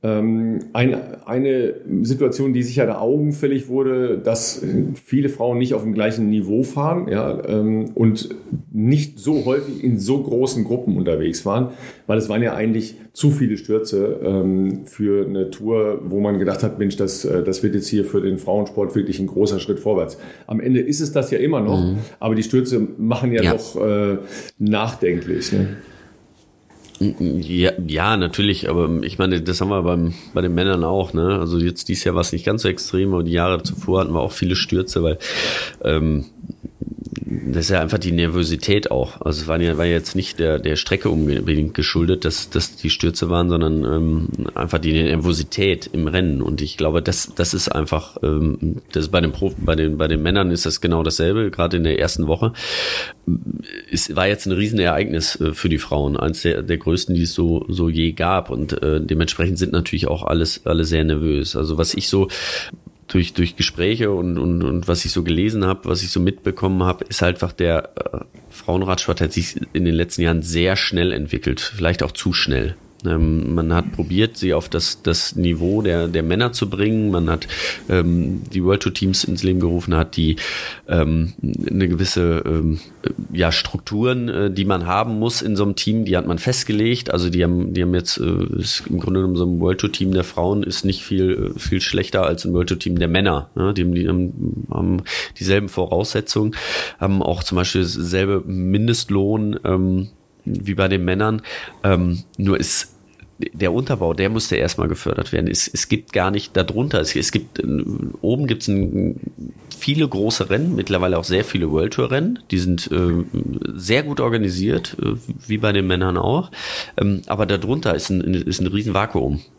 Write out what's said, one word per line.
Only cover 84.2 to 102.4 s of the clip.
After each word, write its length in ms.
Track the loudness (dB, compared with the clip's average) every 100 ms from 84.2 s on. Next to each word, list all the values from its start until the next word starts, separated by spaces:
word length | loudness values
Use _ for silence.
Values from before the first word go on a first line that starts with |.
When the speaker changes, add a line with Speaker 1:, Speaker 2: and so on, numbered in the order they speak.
| -2
Speaker 2:
äh, 200 | 0 0
die 140 | 0
man 220 | 0 0 0
haben 320 | 0 0 0
muss 240 | 0 0
in 140 | -2 0
so 80 |
einem 120 | 0 0
Team, 300 | 0 0 2
die 100 | 0
hat 100 | 0
man 120 | -2
festgelegt. 760 | 0 -2 0 0 2 0 -2
Also 160 | 0 0
die 160 | 2
haben, 300 | 2 2 0
die 80 | 0
haben 120 | 2
jetzt, 220 | 2 0 -2
äh, 420 | 0 0 0 -2
ist 260 | -2 -4 -2
im 100 | -2
Grunde 220 | 0 0
genommen 160 | 2 2
so 80 |
ein 160 | 2 2
World 180 | 2 2
Tour 140 | 0
Team 200 | 0 0
der 120 | 2
Frauen 380 | 0 0 0 0
ist 240 | -2 -2 -2
nicht 160 | -2
viel, 500 | -2 0 2 2 -2
äh, 40 | -4
viel 240 | -2 -2
schlechter 420 | 0 -2 0 0
als 220 | 0 0 0
ein 80 |
World 160 | 0 0
Tour 80 | -2
Team 200 | 0 0
der 100 | 0
Männer. 420 | 2 2 0 -2 -2
Ja, 180 | -2
die 80 | 2
haben, 120 | 2
die 140 | 2 2
haben, 580 | 0 0 -2 -4 -4 -6
haben 320 | -2 0 0 -2 -8 -8 -6
dieselben 300 | 2 2 2
Voraussetzungen, 840 | -4 0 0 0 -2 -2 0 0 -2 -6 -6 -6 -4
haben 240 | 0 2
auch 220 | 0 -2
zum 120 | -2 0
Beispiel 260 | 0 0
dasselbe 600 | 0 -2 -2 0 2 0 -2
Mindestlohn, 1120 | -2 2 2 2 0 0 2 2 2 0 -2
ähm, 440 | 0 2 2 2 -2 -10 _ _ -6
wie 260 | -4 -2
bei 140 | 0 2
den 160 | 2
Männern. 380 | 2 2 2 0 -4 -12 -12 -4
Ähm, 360 | 2 4 4 0 -6
nur 200 | -2